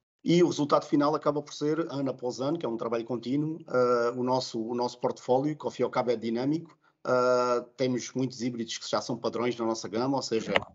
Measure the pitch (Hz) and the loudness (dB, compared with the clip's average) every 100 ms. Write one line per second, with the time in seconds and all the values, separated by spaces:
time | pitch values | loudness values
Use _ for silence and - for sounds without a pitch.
0 | _ _ - 170 170 - 143 151 - 147 | _ _ 4 6 6 4 2 2 4 2
1 | 147 151 151 147 147 - 151 156 165 139 | 4 2 0 0 -4 -4 -2 0 -2 -2
2 | 135 131 123 117 135 165 135 113 117 117 | -4 -4 -6 -4 -2 -2 -4 -4 -2 -2
3 | 117 120 120 143 151 165 - 127 123 120 | -2 -6 -2 -2 -2 -4 -2 2 4 4
4 | 120 127 123 127 - 117 113 120 123 - | 2 0 0 0 -2 -6 -4 -2 -2 -2
5 | 127 - - 127 147 151 120 - 117 131 | -4 -2 0 2 2 -2 -4 -2 0 0
6 | 117 113 113 113 139 160 165 - _ _ | 0 0 0 0 0 -2 -4 -20 _ _
7 | - 127 123 123 123 120 117 - 131 123 | 0 2 4 4 4 0 -2 -2 0 0
8 | - 127 127 110 123 117 113 - - 107 | -4 -2 -4 -2 -4 -4 -6 -6 -2 -2
9 | - 123 117 117 123 117 113 110 95 107 | -2 -4 -2 0 -2 0 -2 -2 -4 -2
10 | 131 135 - 113 98 95 - | 0 0 0 -2 0 -2 -4